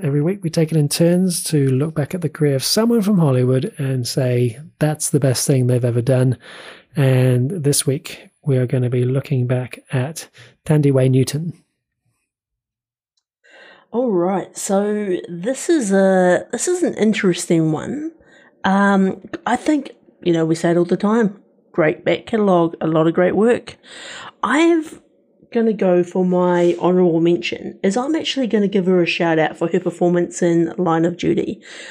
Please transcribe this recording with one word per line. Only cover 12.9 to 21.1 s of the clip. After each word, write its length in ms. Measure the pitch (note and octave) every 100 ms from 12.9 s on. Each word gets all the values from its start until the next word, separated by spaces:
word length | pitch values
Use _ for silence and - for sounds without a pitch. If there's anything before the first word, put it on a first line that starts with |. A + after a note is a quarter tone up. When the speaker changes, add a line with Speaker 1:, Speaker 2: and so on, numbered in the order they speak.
| _ _ _ _ _ _ - - - _
Speaker 2:
All 220 | A3+ B3+
right. 440 | F#3 F3 G3 - -
So 600 | - G3 G#3 G#3 G#3 F3+ -
this 400 | F3 F#3+ C4 -
is 240 | E4+ G#3+
a, 540 | G3 F#3+ F#3+ F3+ F3+ -
this 160 | A#3 -
is 160 | F4+
an 100 | D#4
interesting 800 | - G#3+ G3+ G3 E3+ - E3+ D#3+
one. 400 | D#3 - B3+ D#4 - _ - _ _
Um, 560 | G3 G3 G3+ G3 F#3+ - - - -
I 100 | B3
think, 400 | - D4+ B3+ - _ _
you 100 | F3+
know, 140 | E3 D#3+
we 80 |
say 160 | E3 E3+
it 60 | E3+
all 80 |
the 120 | F3 F3+
time, 460 | G3+